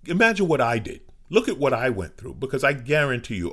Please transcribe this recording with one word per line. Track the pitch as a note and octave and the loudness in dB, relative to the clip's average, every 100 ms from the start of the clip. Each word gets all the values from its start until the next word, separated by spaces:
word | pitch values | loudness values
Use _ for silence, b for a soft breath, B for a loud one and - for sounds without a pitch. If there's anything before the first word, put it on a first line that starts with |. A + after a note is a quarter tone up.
| - | -2
Imagine | E3+ A3+ G3+ F#3 | 4 4 4 2
what | D3 | 2
I | A#2 A#2 | 2 0
did. | G2 - - - - | -4 -12 -18 -20 0
Look | F#3+ - | 0 2
at | E3 | 0
what | C#3 | 0
I | A#2+ B2+ | 2 0
went | G#2 E2 - | -2 -6 -12
through." | E2+ B1+ | -16 -8
Because | C3 C#3 | -6 0
I | C#3 | 0
guarantee | C#3+ A#2+ D3 C#3+ B2 - G#2 | 0 0 0 0 -2 -6 -6
you | E2+ | -6